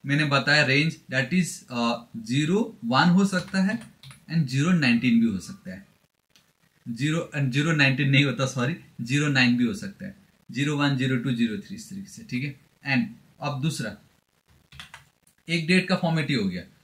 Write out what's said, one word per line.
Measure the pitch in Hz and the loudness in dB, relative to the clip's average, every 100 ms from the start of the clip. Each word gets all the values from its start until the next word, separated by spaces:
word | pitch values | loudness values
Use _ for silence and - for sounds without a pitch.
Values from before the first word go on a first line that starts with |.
मैंने | 139 143 147 | -2 0 2
बताया | 139 143 147 135 | 0 2 2 4
range, | 139 160 - - | 2 2 -4 -6
that | 127 127 | -4 0
is, | 180 165 - - | 0 0 -6 -8
uh, | 120 117 117 - 113 110 | -2 -2 -2 -8 -14 -2
zero | 131 151 196 233 - 117 | 0 2 0 0 -6 0
one | 131 170 | 4 6
हो | 180 196 | 4 2
सकता | 185 - 190 | -2 -2 0
है | 190 233 - _ - - - | 0 -2 -10 _ -20 -20 -4
and | 160 131 | -2 0
zero | 135 160 | 0 2
nineteen | 180 131 117 123 117 | 4 4 4 4 4
भी | 113 | 4
हो | 95 | 0
सकता | - - 92 | -8 -16 -14
है, | 95 - _ _ _ _ _ _ _ _ _ - | -16 -18 _ _ _ _ _ _ _ _ _ -12
Zero, | 113 147 160 - 147 | -4 -2 -2 -4 -2
and | 135 | 0
zero | 135 156 | 0 2
nineteen | 156 135 127 139 | 2 2 2 2
नहीं | 139 | 4
होता, | 143 120 131 | 2 0 -4
sorry, | 131 127 175 - - | -2 -4 -4 -12 -12
zero | 117 143 147 | -4 -2 0
nine | 135 123 123 | 2 2 2
भी | |
हो | 117 | 0
सकता | 98 98 - 95 | -2 -10 -14 -16
है, | - _ _ _ | -18 _ _ _
ज़ीरो | 123 143 147 | -4 -2 0
वन, | 143 135 | 0 0
ज़ीरो | 131 127 | 0 -2
टू, | 131 | -2
ज़ीरो | 117 117 101 | 0 -2 -2
थ्री, | - 98 | -10 -14
इस | - | -12
तरीके | 98 98 | -14 -14
से, | - - | -18 -10
ठीक | 123 | -8
है। | 143 - _ _ 143 | -8 -10 _ _ -2
And | 131 - - _ _ | -2 -2 -8 _ _
अब | 143 135 | -8 -4
दूसरा, | 156 - 107 95 _ _ _ _ _ _ _ - - - _ _ _ _ - | -4 -4 -8 -10 _ _ _ _ _ _ _ -20 -20 -20 _ _ _ _ -4
एक | 170 156 | -4 2
date | 185 185 | 2 2
का | 180 | 0
फॉर्मेट | 170 160 143 | 2 0 0
ही | |
हो | 135 | 0
गया। | 95 90 - _ | 0 -4 -12 _